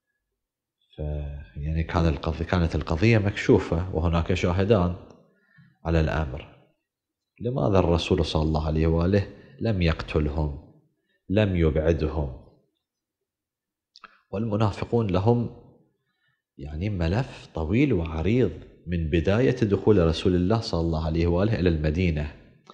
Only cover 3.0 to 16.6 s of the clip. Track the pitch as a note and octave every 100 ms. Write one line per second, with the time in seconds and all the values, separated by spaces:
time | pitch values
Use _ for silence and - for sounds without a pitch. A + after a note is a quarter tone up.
3 | A2 A2+ G2+ - - A2 - E2+ F#2 F#2
4 | E2+ E2 E2 F2+ F#2+ F2+ G2 A2 F2 F2+
5 | - - _ _ _ _ - _ E2 E2
6 | D#2+ D#2 D2+ C2+ - - _ _ _ _
7 | _ _ _ _ A2+ B2+ C3 F#2+ E2+ E2+
8 | - F#2 D#2+ - D#2 D#2 D#2+ D#2 D#2+ E2
9 | F2 G2+ F#2+ - - - G#2+ G2+ E2+ D#2
10 | - D#2+ D2 D#2 D2+ C#2 - _ _ _
11 | _ _ _ F#2+ G#2+ F2+ D#2+ D2 D#2 D#2+
12 | D2+ D2+ C#2 B1+ - _ _ _ _ _
13 | _ _ _ _ _ _ _ _ _ _
14 | - _ _ G2 A2+ G#2 A2 F2+ - A#2
15 | A2 F2+ G2 A#2+ A#2 - - _ _ _
16 | _ _ _ _ _ -